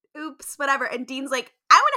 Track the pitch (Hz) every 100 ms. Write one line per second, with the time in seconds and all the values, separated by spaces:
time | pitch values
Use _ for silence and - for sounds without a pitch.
0 | _ 302 311 - - - 277 269 247 247
1 | 254 262 269 254 - _ - 339 571